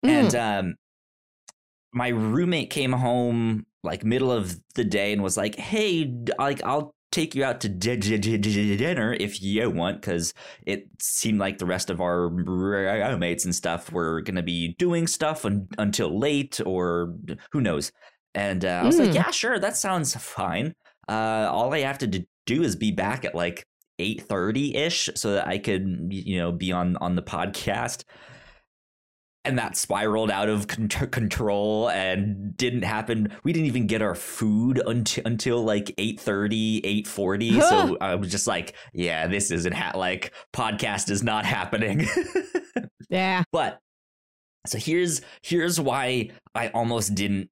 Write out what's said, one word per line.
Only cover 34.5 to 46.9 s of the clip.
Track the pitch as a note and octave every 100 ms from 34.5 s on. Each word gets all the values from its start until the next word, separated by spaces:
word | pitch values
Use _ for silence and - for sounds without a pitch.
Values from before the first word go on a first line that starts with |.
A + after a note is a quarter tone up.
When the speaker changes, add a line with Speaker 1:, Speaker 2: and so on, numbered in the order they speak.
| G#2+ A#2+ C3 -
Speaker 2:
unt-, | A#2+ A#2 -
until, | A2+ A2+ B2+ A#2+
like, | A2 G#2 G2+ -
eight | G#2+ G#2+
thirty, | - G2+ G#2 A2 A2 A2
eight | F#2+ G#2 G#2+
forty. | - F#2+ G2+ A#2 G#3+
So | E4+
Speaker 1:
Huh. | G#4 E4+ -
Speaker 2:
I | G2 F#2
was | F#2+
just | G2+ A#2+
like, | F#2 E2 - -
"Yeah, | - F2 D#2+ E2
this | G2 G2+
isn't | E2+ F2
ha-, | F2+ F#2 F#2+
like, | F#2 F#2+ - - -
podcast | - A2+ G#2+ A2+ G2 -
is | G2+
not | A#2 G#2+ G#2+
happening." | G#2+ F2+ A2 A2 G2+ -
<laughs> | - E4 F#4+ - F#4 - - - _ -
Speaker 1:
Yeah. | F#3 F#3+ F#3 F3
Speaker 2:
But, | E3+ A#2+ - _ _ _ _ _ _ _ _ -
so | A2
here's, | D#3 E3 F3 C#3+ - -
here's | - E3+ E3+ E3+
why | C#3 C3 B2+ B2+ A2 - -
I | A#2 A2+
almost | A2+ A2+